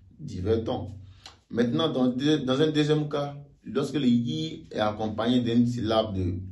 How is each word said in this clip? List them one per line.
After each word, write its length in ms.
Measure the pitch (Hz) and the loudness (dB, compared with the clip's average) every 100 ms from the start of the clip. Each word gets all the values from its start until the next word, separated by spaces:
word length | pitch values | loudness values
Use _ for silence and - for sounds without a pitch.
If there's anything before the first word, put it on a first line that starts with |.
| - - | -20 -18
divers 440 | - 92 90 113 | -12 -6 0 0
tons. 280 | 117 123 92 - - - - - _ | 0 -4 -6 -12 -18 -20 -20 -20 _
Maintenant, 400 | 113 120 143 160 | -2 0 2 0
dans 180 | 131 127 | 2 2
deux, 320 | 123 143 151 | 2 2 2
dans 220 | 127 131 | 2 2
un 100 | 156 | 2
deuxième 380 | 147 147 151 147 | 2 2 2 0
cas, 280 | 143 143 139 - - | -4 -6 -8 -16 -18
lorsque 320 | - 113 147 151 | -6 -4 -2 0
le 120 | 127 | 4
i 600 | 120 117 156 156 - - | 4 2 -2 -4 -8 -10
est 80 | - | -2
accompagné 640 | 107 107 107 104 117 127 | -2 -2 -4 -2 0 2
d'une 260 | 113 117 120 | 2 2 2
syllabe 480 | 120 101 113 107 95 | 0 0 2 2 0
de 200 | 90 92 - | -2 -4 -8